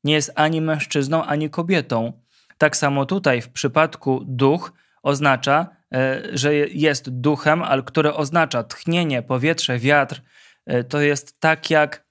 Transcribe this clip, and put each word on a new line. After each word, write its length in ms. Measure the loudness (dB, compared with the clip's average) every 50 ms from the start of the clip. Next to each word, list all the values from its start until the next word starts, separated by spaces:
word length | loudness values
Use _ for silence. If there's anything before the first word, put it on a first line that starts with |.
| 0
Nie 100 | 2 0
jest 180 | 0 0 -2 0
ani 260 | 0 2 2 2 -2
mężczyzną, 600 | -2 -2 -2 -4 -4 -4 -2 -2 -2 0 -2 -2 0
ani 260 | -2 -2 -2 -2 -4
kobietą. 720 | -4 -6 -2 0 0 0 0 -2 -2 -2 -2 -4 -8 _ _ _ _ _ _ _ _
Tak 200 | _ 2 2 2
samo 280 | 0 0 0 0 0 0
tutaj 360 | 0 -2 0 2 0 0 0
w 80 | -4 -8
przypadku 720 | _ -4 -4 0 2 2 0 0 -2 -6 -2 -2 -2 -2 -4
duch 460 | -8 -2 2 2 2 2 0 -4 -12 _ _ _ _ _ _ -2
oznacza, 640 | -2 -2 2 2 2 2 2 2 0 2 2 0 -4 _ _ _ _ -2
e, 280 | -2 0 0 -2 -4 -8 -8 -6
że 180 | -2 0 2 2
jest 540 | 2 0 -2 -2 0 0 0 0 0 -6 -8
duchem, 540 | -10 -2 0 0 0 2 2 2 2 2 2
ale 200 | 0 0 -2 -2
które 300 | -2 -2 0 0 2 0
oznacza 500 | -2 -4 0 0 0 0 2 -2 -6 -6
tchnienie, 580 | -6 -14 -8 -4 -2 -2 0 0 0 -2 -4
powietrze, 580 | -2 -2 -2 0 0 0 0 -2 -2 -4 -4 -2
wiatr. 420 | 2 4 4 4 4 0 -6 -16 _ _ _ _ _ _ _ _ _
E, 180 | -4 -2 -2 -2
to 180 | -2 -2 0
jest 380 | 2 2 0 0 -4 -12 _ _
tak 300 | 2 2 2 0 -2 2
jak 360 | 2 2 2 2 -2 -16 _ _